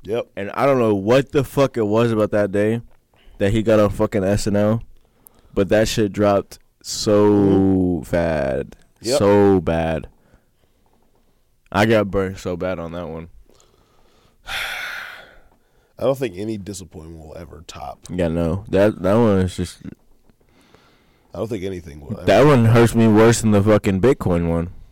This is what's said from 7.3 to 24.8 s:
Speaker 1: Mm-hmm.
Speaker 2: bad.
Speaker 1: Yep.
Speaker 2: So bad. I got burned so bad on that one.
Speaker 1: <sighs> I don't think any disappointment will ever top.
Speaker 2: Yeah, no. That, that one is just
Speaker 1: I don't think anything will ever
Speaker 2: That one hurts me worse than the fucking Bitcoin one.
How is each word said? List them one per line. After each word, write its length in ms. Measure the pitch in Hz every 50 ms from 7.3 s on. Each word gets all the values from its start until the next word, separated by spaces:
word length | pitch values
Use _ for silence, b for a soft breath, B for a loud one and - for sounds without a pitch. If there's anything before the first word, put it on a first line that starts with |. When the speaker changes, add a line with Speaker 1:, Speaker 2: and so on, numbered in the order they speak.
Speaker 1:
Mm-hmm. 760 | 104 104 101 98 95 95 95 95 95 92 90 90 87 78 - -
Speaker 2:
bad. 640 | - 85 85 82 80 73 69 67 65 69 67 - - _ _ _ _ _
Speaker 1:
Yep. 180 | - 110 131 147
Speaker 2:
So 420 | 104 101 101 101 101 101 98 92
bad. 480 | 82 87 82 82 82 80 80 76 - - _ _ _ _ _ _ _ _ _ _ _ _ _ _ _ _ _ _ _ _ _ _ _ _ _ _ _ _ _ _ _ _
I 140 | - 95 107
got 240 | 113 117 107 104 98
burned 300 | 90 98 95 95 95 95
so 180 | - 95 90
bad 220 | 85 90 90 92 85
on 140 | 85 82 82
that 140 | 87 87 78
one. 200 | 80 82 82 87 - - - B B B B B B B B B B B B B B B B B B B B
Speaker 1:
<sighs> 40 | B B B B B B B B B B B B B B B B B B B B B B B B B B B B B B -
I 40 | 107
don't 140 | 123 139
think 180 | 127 143 113 87
any 220 | 90 104 110 110
disappointment 680 | 101 95 104 101 95 95 78 - 92 78 82 85 80 76
will 140 | 78 78
ever 260 | 80 87 71 73 76 78
top. 320 | - - - 67 69 - _ _ -
Speaker 2:
Yeah, 180 | 92 90 87
no. 380 | 82 80 85 85 82 82 98 - -
That, 320 | 92 92 101 110 - - 87
that 100 | 90 101
one 240 | 117 120 110 101 95
is 160 | 92 90 -
just 280 | - 90 - - _ - - - _ _ _ _ _ _ _ _ _ _ b b b b b b b b b b b b b b b b b -
Speaker 1:
I 40 |
don't 100 | 90 107
think 160 | 104 120 98 87
anything 380 | 98 95 90 - - 71 76
will 120 | 71 - -
ever 80 | - -
Speaker 2:
That 200 | - 95 107 135
one 200 | 151 143 123 113
hurts 300 | 113 113 117 117 113 -
me 120 | 117 113
worse 340 | 113 107 107 110 117 117 -
than 100 | - 110
the 100 | 104 101
fucking 400 | 98 107 107 104 - 104 95 92
Bitcoin 480 | 87 127 139 - - 95 87 85 85 82
one. 220 | 82 85 82 87 - -